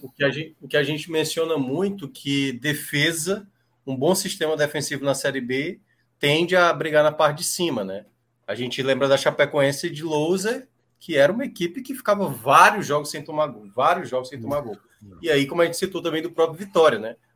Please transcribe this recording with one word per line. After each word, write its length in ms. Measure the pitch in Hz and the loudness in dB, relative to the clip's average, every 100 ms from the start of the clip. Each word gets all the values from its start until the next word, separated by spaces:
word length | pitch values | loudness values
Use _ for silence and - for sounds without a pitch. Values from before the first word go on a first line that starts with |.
o 80 | 131 | -18
que 140 | - | -4
a 60 | 139 | -2
gente, 260 | 147 156 - | -2 -10 -16
o 60 | 139 | -4
que 80 | 147 | -2
a 60 | |
gente 280 | 143 151 151 | 0 -4 -4
menciona 460 | 160 151 - 165 156 | -4 -2 -2 -2 -2
muito, 520 | 127 147 196 196 143 | -2 -2 -2 -4 -12
que 440 | - 143 139 139 | -10 -2 0 -2
defesa, 920 | 120 147 147 - 147 156 165 165 208 - _ _ _ - | -4 -4 -4 -4 0 0 0 -4 -6 -6 _ _ _ -10
um 80 | 131 | -2
bom 180 | 147 | 2
sistema 420 | 185 185 - 156 156 | 2 0 -4 -2 0
defensivo 480 | 147 151 139 139 | 0 -2 -6 -4
na 100 | 139 | -2
Série 260 | 135 143 135 | -2 -2 -4
B, 400 | 120 131 156 208 _ _ _ _ | -4 -4 -4 -8 _ _ _ _
tende 360 | 143 151 175 180 | 2 2 2 4
a 160 | 175 | 4
brigar 300 | 143 160 151 | 2 2 4
na 80 | 151 | 4
parte 260 | 151 151 147 | 4 2 2
de 60 | |
cima, 400 | 170 - 175 120 | -4 -2 -2 -2
né? 200 | 95 98 - _ _ _ - | -4 -8 -14 _ _ _ -10
A 80 | |
gente 280 | 110 123 120 | -6 -6 -4
lembra 260 | 131 127 139 | 0 2 4
da 80 | 135 | 4
Chapecoense 720 | 160 143 139 147 139 139 170 | 2 0 0 2 2 0 -6
de 140 | 147 | -6
Louser, 680 | 165 151 156 185 196 262 - _ _ _ | -4 -2 0 0 -2 -4 -8 _ _ _
que 160 | - 151 | -2 4
era 160 | 143 | 4
uma 120 | 220 | 4
equipe 360 | 277 - 170 175 | -6 -4 -6 -6
que 120 | - | -12
ficava 340 | 269 - 202 180 | -6 -2 0 0
vários 580 | 123 143 147 196 208 143 | -4 4 8 8 6 0
jogos 240 | 147 147 | -2 -2
sem 140 | 160 | -10
tomar 220 | 139 151 151 | -8 -2 -2
gol, 220 | 110 104 | -4 -10
vários 340 | 117 147 180 123 | 0 2 2 -2
jogos 200 | 127 123 | -6 -6
sem 120 | 131 | -12
tomar 200 | 113 143 | -6 -6
gol. 160 | 120 101 _ _ 104 87 | -6 -12 _ _ -20 -10
E 80 | 120 | 0
aí, 160 | 143 139 | 2 2
como 140 | 165 | 2
a 20 | |
gente 120 | 170 170 | 0 2
citou 240 | 185 170 | -4 -4
também 220 | 156 156 | -4 -4
do 80 | 170 | -4
próprio 260 | - 160 156 | 0 0 0
Vitória, 380 | 196 175 156 113 | -4 4 6 4
né? 180 | 107 123 _ | -4 -12 _